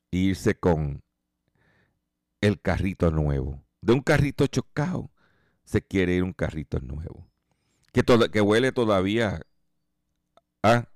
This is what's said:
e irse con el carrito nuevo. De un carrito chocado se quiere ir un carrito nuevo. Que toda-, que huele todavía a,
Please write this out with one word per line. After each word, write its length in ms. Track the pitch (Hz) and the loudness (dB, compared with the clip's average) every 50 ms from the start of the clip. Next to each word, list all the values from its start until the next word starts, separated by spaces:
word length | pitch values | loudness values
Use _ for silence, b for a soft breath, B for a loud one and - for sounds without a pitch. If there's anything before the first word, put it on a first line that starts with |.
| _ - | _ -6
e 80 | - 92 | -2 0
irse 400 | 95 95 90 - - 110 95 - | 0 0 -2 -2 -2 -2 -2 0
con 440 | - 90 82 78 76 71 69 67 - _ _ _ _ _ _ _ _ _ _ _ _ _ _ _ _ _ _ _ _ _ _ _ _ _ _ - | 0 0 0 0 -2 -6 -8 -10 -16 _ _ _ _ _ _ _ _ _ _ _ _ _ _ _ _ _ _ _ _ _ _ _ _ _ _ -2
el 180 | 101 104 98 - | 0 0 0 0
carrito 500 | - 95 85 - 87 98 85 - 87 82 | -2 -4 -2 -2 -2 -4 -2 0 0 0
nuevo. 540 | 78 78 76 73 71 67 65 69 69 69 - _ _ - | 2 2 0 0 0 -2 -4 -6 -8 -12 -16 _ _ -6
De 140 | - 101 120 | 0 2 2
un 60 | 143 | 2
carrito 440 | - - 151 139 143 139 - - 143 127 | 2 0 2 2 2 0 0 0 -2 0
chocado 640 | - 131 - _ - 151 147 185 180 - - - _ _ _ _ _ _ _ _ _ _ _ | 0 -4 -6 _ -6 -6 -4 -4 -4 -8 -10 -12 _ _ _ _ _ _ _ _ _ _ _
se 180 | - - 107 | -4 -4 -4
quiere 340 | - - - 95 90 87 90 | -4 -2 -2 0 0 0 0
ir 60 | 90 | 0
un 120 | 90 92 82 | -2 -2 -4
carrito 440 | - 80 73 - 78 71 - - 69 | -6 -6 -6 -6 -8 -8 -6 -6 -8
nuevo. 460 | 65 64 71 76 80 - - - - _ _ _ _ _ _ _ _ _ _ _ _ _ | -6 -8 -12 -12 -12 -14 -16 -18 -20 _ _ _ _ _ _ _ _ _ _ _ _ _
Que 100 | - 123 | -2 0
toda-, 260 | 120 - 123 113 113 - | 4 4 4 4 4 2
que 140 | - 107 | 2 2
huele 280 | 104 101 107 113 131 131 | 2 4 4 2 2 0
todavía 760 | - 127 117 107 101 95 92 98 107 117 113 98 85 80 - _ _ _ _ _ _ _ _ _ _ _ _ _ _ _ _ _ _ _ _ _ _ _ | 0 0 0 2 2 2 2 0 0 0 -2 -2 -4 -6 -12 _ _ _ _ _ _ _ _ _ _ _ _ _ _ _ _ _ _ _ _ _ _ _
a, 260 | - 107 117 120 113 - - | 2 2 2 2 0 -6 -4